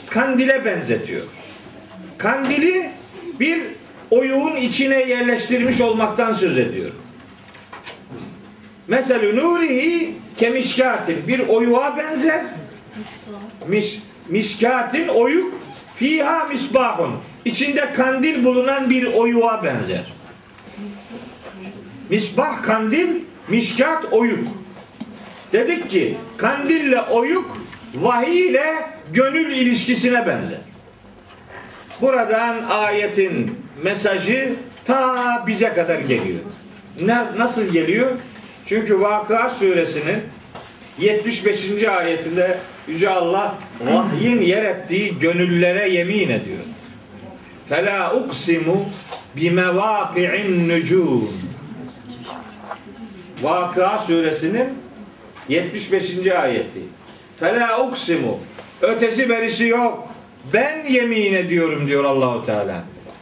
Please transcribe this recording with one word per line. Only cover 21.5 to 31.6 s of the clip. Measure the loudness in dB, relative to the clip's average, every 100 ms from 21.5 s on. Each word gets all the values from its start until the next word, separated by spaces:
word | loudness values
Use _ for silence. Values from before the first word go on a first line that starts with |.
| -16 -16 -16 -18 -14 -2
Misbah | -2 0 0 0 -2
kandil, | 0 0 2 2 2 -2 -6 -14 -2
mişkat | -2 0 0 0 0 2
oyuk. | 2 4 0 -4 -8 -14 -20 -20 -16 -16 -16 -18 -18 -2
Dedik | 0 2 -2 0
ki | 0 0 -2 -10 -2
kandille | -2 0 0 2 4 2
oyuk | 2 2 2 0 -2 -10 -14 -16 -12
vahiy | -2 0 2 2 2 4
ile | 2 0 -4 -8 -12 -4
gönül | 2 2 2 0 2
ilişkisine | 2 2 0 0 2 2 2
benzer. | -2 -4 -8 -14 -20 -20 -20 -20 -20 -20 -20 -20 -20